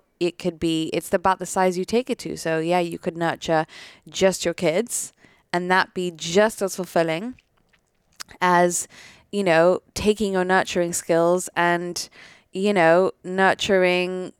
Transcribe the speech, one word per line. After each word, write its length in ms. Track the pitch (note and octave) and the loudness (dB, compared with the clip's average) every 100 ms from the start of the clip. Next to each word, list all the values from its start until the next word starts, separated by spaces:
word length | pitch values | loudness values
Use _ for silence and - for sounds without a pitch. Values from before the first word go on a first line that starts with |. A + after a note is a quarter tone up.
| - - | -6 -4
it 180 | F3 - | -4 -4
could 200 | F3+ D#3+ | -6 -4
be, 300 | E3+ D#3+ D#3+ | -2 -2 -2
it's 200 | F3 - | -6 -2
about 260 | F#3+ F#3+ F#3 | -2 0 -2
the 60 | F3+ | -4
size 320 | G3 F#3 F3+ | 0 0 0
you 80 | F#3 | -2
take 240 | A3+ B3+ | -2 -2
it 80 | A#3 | -6
to. 160 | E3 D#3+ | -8 -8
So 240 | E3 D#3+ | -4 -2
yeah, 200 | E3 F3+ | 0 0
you 180 | F3 E3+ | -2 -6
could 200 | F3+ E3+ | -8 -4
nurture 480 | E3 E3 - D#3+ D#3+ - - - - | -4 -4 0 0 0 -8 -20 -20 -12
just 360 | - F#3+ F3+ E3+ | 0 0 2 -4
your 80 | |
kids 600 | E3+ E3+ F3 A#3+ - - _ _ _ _ | -2 -2 0 -2 -6 -10 _ _ _ _
and 180 | F3 F3+ | -4 0
that 220 | F#3 - | 0 0
be 180 | F#3+ F3+ | -4 -6
just 500 | E3 E3 F3+ A3 - | -6 0 2 2 0
as 140 | F#3+ - | -6 -6
fulfilling 600 | F3+ E3+ E3 D#3+ A#3 - _ _ _ _ _ _ _ - - - | -4 -2 0 -2 -8 -14 _ _ _ _ _ _ _ -20 -16 -2
as, 460 | F3+ F3 F3 F3+ - - - - _ | 2 4 4 0 -8 -16 -20 -20 _
you 120 | G3+ | -4
know, 380 | F#3 D#3+ F3 F#3 _ | 2 4 4 2 _
taking 400 | - G#3 G#3 G3+ | -4 0 0 0
your 120 | F#3+ F3+ | 0 2
nurturing 480 | F#3 - F#3 F3 | 2 0 -2 -2
skills 560 | E3+ - E3 E3+ F3+ - - | -4 0 2 4 2 -2 -2
and, 540 | E3+ F3 F3 E3+ - - - - _ | 0 0 -4 -8 -12 -16 -20 -20 _
you 220 | F#3+ G#3 | -4 0
know, 380 | G3 D#3+ E3+ F#3+ - | 4 6 6 2 -2
nurturing, 1080 | F3+ F#3+ F#3+ - - F#3+ F3+ F3+ F3+ F#3 F3+ | -6 0 2 2 0 2 2 2 -2 -6 -10